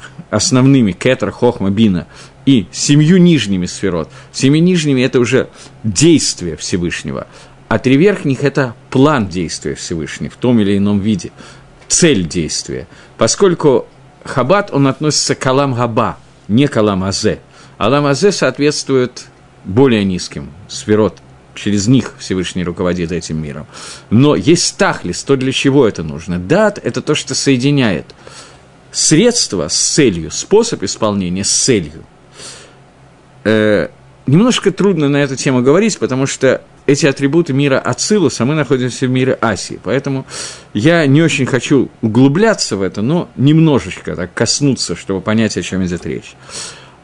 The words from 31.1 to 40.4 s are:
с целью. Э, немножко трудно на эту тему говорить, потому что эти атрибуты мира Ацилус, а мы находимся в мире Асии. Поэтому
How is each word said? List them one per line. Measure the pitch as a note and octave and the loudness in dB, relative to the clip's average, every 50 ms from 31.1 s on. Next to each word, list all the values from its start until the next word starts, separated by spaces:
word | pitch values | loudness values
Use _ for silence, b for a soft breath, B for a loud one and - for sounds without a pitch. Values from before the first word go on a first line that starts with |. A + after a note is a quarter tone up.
| G2+ G2+ F#2 F2 F2+ F#2+ G2 | -2 -2 -2 -2 -4 -4 -2
с | - | -2
целью. | - - - C#3+ B2 G2+ D#2+ D2 D#2 - - - _ _ _ B B B B B B B B B B B B - _ _ - - - _ _ _ _ - - | -2 0 2 2 2 2 0 -4 -10 -18 -20 -20 _ _ _ B B B B B B B B B B B B -20 _ _ -20 -20 -20 _ _ _ _ -6 -2
Э, | G#2 A2 G#2+ G#2+ G#2+ G#2 F#2 D2 - - - - - - _ _ | 0 2 2 2 2 2 0 0 -4 -8 -16 -20 -20 -20 _ _
немножко | - C3+ F3+ A#3 B3+ - - - G3+ | 2 2 4 4 4 2 0 0 -2
трудно | - - F3+ G3+ F#3 D#3+ D3 C#3 | 0 2 0 0 2 2 0 0
на | C#3+ C#3+ | 0 0
эту | C#3+ C3+ C3+ | 0 -2 -4
тему | A#2+ - C#3+ C3 B2+ | -4 -2 0 0 2
говорить, | A#2+ C3 D3+ F#3+ A3+ A3 - - | 2 4 4 4 2 0 0 -2
потому | B2 - B2+ C3 C#3 | -4 -2 -2 -2 -2
что | C3 - - C3+ C3 - - - - - - _ - | -4 -2 0 0 0 0 0 -4 -12 -20 -6 _ 0
эти | D3 C#3 E3 | 0 2 2
атрибуты | C#3+ C3+ - C#3 C#3 C#3+ E3+ E3+ - C3 | 0 0 0 -2 0 2 0 0 0 0
мира | C3+ C#3+ C#3 C3 - | 0 0 0 0 0
Ацилус, | - G#2+ A#2+ - - - G#3+ G#3+ E3 B2 - - | -2 -4 -4 -4 -2 0 2 2 2 0 0 0
а | A#2 | -2
мы | B2+ D#3 | 0 0
находимся | D#3 C#3 - C#3+ B2 B2+ B2 - - C3+ B2+ | -2 0 0 0 0 0 -4 -4 -4 -2 -2
в | |
мире | B2+ B2+ B2+ B2+ B2 - | 0 0 0 0 0 0
Асии. | - A2+ G2 - - - A2+ - - | 0 -2 -2 -4 -6 -10 -12 -10 -6
Поэтому | - A#2 C#3 C#3 C#3 C3+ C3+ C3+ B B B | -4 -4 -2 -2 -4 -6 -6 -8 B B B